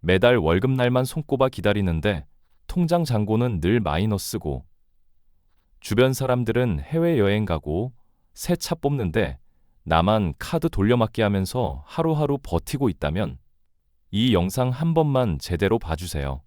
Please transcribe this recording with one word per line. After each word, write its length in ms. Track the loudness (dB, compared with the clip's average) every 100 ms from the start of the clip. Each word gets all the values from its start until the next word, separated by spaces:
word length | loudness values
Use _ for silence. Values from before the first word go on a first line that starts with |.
매달 360 | 2 4 6 6
월급날만 680 | 4 2 2 2 2 2 0
손꼽아 420 | -4 -4 0 0
기다리는데 760 | 0 0 2 0 0 0 -2 -6 _ _ _ -8
통장 380 | -2 0 0
잔고는 580 | 0 -2 0 0 0 0
늘 180 | 2 2
마이너스고, 840 | 2 0 0 -2 -4 -8 -6 -8 -10 _ _ _ _ _ _ _ _ _ _ _
주변 320 | -4 2 2
사람들은 680 | 2 -2 0 0 0 0 -2
해외여행 680 | -4 -2 0 2 2 2 0
가고 480 | -4 -2 -4 -4 -10 _ _ _
새 220 | -12 -4 -4
차 180 | -2
뽑는데 640 | -4 -2 -2 -2 0 -2 -6 -18 _ _ _
나만 500 | 0 2 4 2 0 -4
카드 300 | -4 -2 -2
돌려막기 540 | 0 2 2 2 0
하면서 600 | 0 0 -2 -2 -4 -6 -10
하루하루 500 | -4 -2 0 -2 -4
버티고 480 | -2 -4 -2 -2 -2
있다면 480 | -2 -4 -2 -4 -8 _ _ _ _ _ _ _
이 240 | -2 2
영상 340 | 2 0 -2 -2
한 240 | -2 0
번만 460 | 2 2 2 0 -2
제대로 400 | -4 -2 0 0
봐주세요. 640 | -2 -6 -4 -6 -6 -8